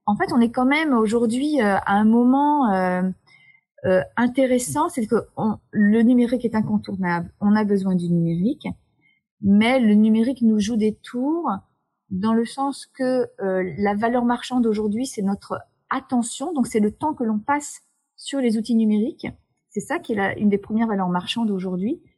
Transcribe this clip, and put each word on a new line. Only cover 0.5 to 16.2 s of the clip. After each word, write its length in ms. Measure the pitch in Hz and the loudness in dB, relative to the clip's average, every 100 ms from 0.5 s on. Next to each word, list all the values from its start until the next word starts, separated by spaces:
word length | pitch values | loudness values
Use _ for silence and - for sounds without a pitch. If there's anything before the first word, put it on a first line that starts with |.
quand 120 | 240 | 2
même 280 | 254 285 320 | 0 2 2
aujourd'hui, 680 | 247 214 233 233 247 294 294 | 2 2 2 0 0 0 0
euh, 160 | 214 190 | 2 0
à 180 | - 202 | 0 2
un 80 | |
moment, 680 | 214 233 247 269 294 294 247 | 4 4 4 4 2 2 2
euh, 300 | 190 185 180 185 185 _ _ _ _ _ _ | 0 0 0 -2 -6 _ _ _ _ _ _
euh, 160 | 180 185 - - | 0 0 0 -2
intéressant, 720 | 247 247 262 247 247 294 339 | -2 2 2 2 0 -2 -2
c'est 180 | - 214 | -2 -2
que 200 | 220 - - | -2 -2 -4
on, 200 | 220 202 _ | -4 -4 _
le 300 | - 202 220 | 0 4 4
numérique 420 | 226 247 240 254 | 4 4 2 0
est 100 | 240 | -2
incontournable, 800 | 220 214 208 - 196 185 170 175 - | -2 0 -2 -4 -4 -2 -2 -6 -4
on 160 | 208 214 | 0 2
a 80 | |
besoin 320 | 208 202 190 180 | 2 0 0 -2
du 120 | 175 | 0
numérique, 600 | 170 165 170 196 - 202 - _ _ _ _ _ _ | 0 0 0 -2 -4 -8 -12 _ _ _ _ _ _
mais 400 | 196 202 226 262 | 2 4 4 4
le 140 | 226 | 4
numérique 480 | 208 220 220 226 277 | 6 6 4 2 2
nous 180 | 226 214 | 2 2
joue 160 | 202 240 | 0 0
des 180 | 214 | 0
tours 560 | 214 - 240 269 330 311 196 - _ _ _ _ | -2 -8 -6 -2 -2 -2 -6 -10 _ _ _ _
dans 220 | 185 214 | -4 0
le 120 | 226 | 0
sens 420 | 233 - 277 262 - - | -2 -4 -6 -6 -14 -6
que, 300 | 254 254 240 - | -2 0 -2 -4
euh, 220 | 196 185 185 156 | -4 -2 -4 -2
la 160 | 202 202 | -2 0
valeur 280 | 233 247 | 0 0
marchande 420 | 240 240 - 254 226 | 0 -2 -2 0 0
aujourd'hui, 380 | 214 214 208 262 | 0 -2 -4 -6
c'est 160 | - | -4
notre 360 | 196 196 - - - _ _ | -4 -4 -6 -12 -12 _ _
attention, 640 | 269 - 247 | -8 -2 -2